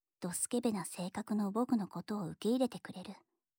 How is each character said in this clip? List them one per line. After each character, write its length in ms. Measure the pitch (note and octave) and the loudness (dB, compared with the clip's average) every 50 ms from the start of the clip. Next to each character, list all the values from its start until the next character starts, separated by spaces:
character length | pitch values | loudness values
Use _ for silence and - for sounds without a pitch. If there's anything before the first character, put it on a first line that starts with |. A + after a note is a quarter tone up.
| _ _ _ _ | _ _ _ _
ド 120 | - F3+ | -4 -4
ス 180 | F3 - - - | -2 -2 -2 0
ケ 100 | - A#3+ | 0 2
ベ 120 | - A#3+ | 2 2
な 140 | G#3+ F#3+ E3+ | 2 0 -2
性 260 | - - - F3+ F#3+ | -4 -4 -4 -4 -4
格 240 | - G#3 A3 - G#3+ | -4 -6 -2 0 0
の 160 | G#3 G#3 G3 | 2 2 2
僕 260 | G3 A3 B3 - C4 | 2 0 2 4 4
の 100 | A3 F#3+ | 2 2
こ 160 | - - F3 - | 0 -4 -8 -6
と 140 | - G#3+ | -4 -4
を 100 | G#3 F#3 D#3 | -4 -4 -4
受 100 | - - | -6 0
け 100 | - G#3 | 2 2
入 100 | A#3+ C4 | 4 4
れ 100 | C4 A#3+ | 4 2
て 100 | - F3+ | 0 -4
く 120 | - - - | -10 -12 -12
れ 100 | F#3 F#3 | -12 -12
る 120 | - F#3+ - _ _ _ _ _ _ _ | -12 -14 -14 _ _ _ _ _ _ _